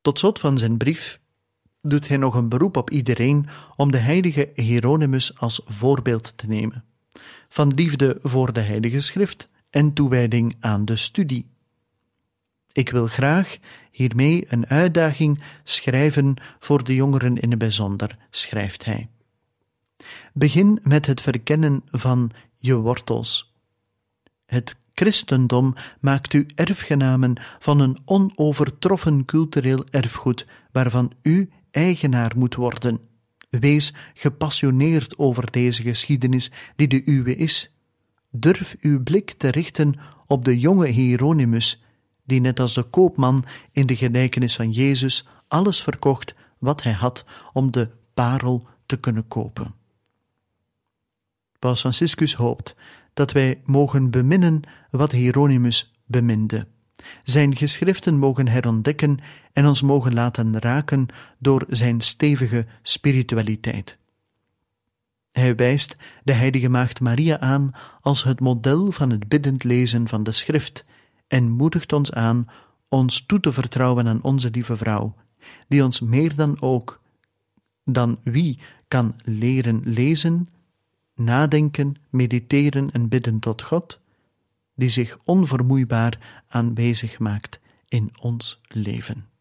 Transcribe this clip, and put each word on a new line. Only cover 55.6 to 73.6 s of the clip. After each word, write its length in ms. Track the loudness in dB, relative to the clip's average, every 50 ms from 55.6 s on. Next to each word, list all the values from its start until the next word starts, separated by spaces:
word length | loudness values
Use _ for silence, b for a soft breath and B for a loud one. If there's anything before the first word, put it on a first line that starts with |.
| 2 2 0 -2 -4 _ _ _ _
beminde, 640 | -2 0 0 2 2 2 0 -2 -2 -4 -6 -8 _ _ _ _ _ _ B B B B B B
zijn 320 | 0 2 4 4 4 2
geschriften 640 | 0 -2 -2 -2 0 0 0 0 0 0 0 2
mogen 300 | 4 2 2 2 2 0
herontdekken 720 | 2 2 2 2 0 0 0 0 -2 0 0 0 0 0 -2 B B B B B B B
en 120 | 4 4
ons 160 | 4 4 4
mogen 320 | 2 2 2 2 2 2 0
laten 460 | 2 0 0 -2 -2 -2 -2 -2 -2
raken 480 | 0 0 0 0 -2 0 0 0 0 -2 B B B B B
door 280 | B 2 2 2 2 0 -2
zijn 320 | -2 0 0 0 0 0
stevige 640 | -2 -4 -2 _ 0 0 2 2 0 -2 0 -2 -4 -6 b b
spiritualiteit. 1160 | b -6 -6 0 0 2 2 2 0 0 -2 -2 -2 -2 -4 -6 -6 -8 -8 -8 -10 -12 -18 _ _ _ _ _ _ _ _ _ _ _ _ _ _ _ _ _ _ _ _ _ _ _ _ _ _ _
Hij 240 | _ 0 2 2 2
wijst 400 | 2 2 2 2 0 -2 -4 -8 B B B B B B
de 100 | 0 2
heilige 360 | 2 2 2 2 0 0 2
maagd 320 | 2 2 0 -2 -2 -2
Maria 380 | -2 0 0 2 2 0 0 0
aan 320 | 0 0 2 2 0 -2 -4 B B B B B
als 220 | B 0 0 0 0
het 160 | -2 -2 0
model 520 | 0 0 0 0 0 0 0 2 0 -2
van 180 | -2 -2 -2 -2
het 180 | -2 -2 -2
biddend 360 | 0 0 0 0 0 -4 -2 0
lezen 440 | 0 2 2 2 0 0 -2 -2
van 160 | -2 -4 -4 -4
de 80 | -2
schrift 540 | -4 -4 -2 0 -2 -2 -2 -4 _ -16 -20 b b b b b b b b
en 220 | _ 0 0 2 2
moedigt 440 | 0 0 0 0 0 -2 -4 -2 0
ons 180 | 0 0 -2
aan 360 | -2 0 0 2 2 0 -2 b b b b b b b _ _
ons 360 | 0 0 2 0 -2 -4 -2
toe 140 | -2 -2 0
te 120 | 0 0
vertrouwen 560 | -2 -2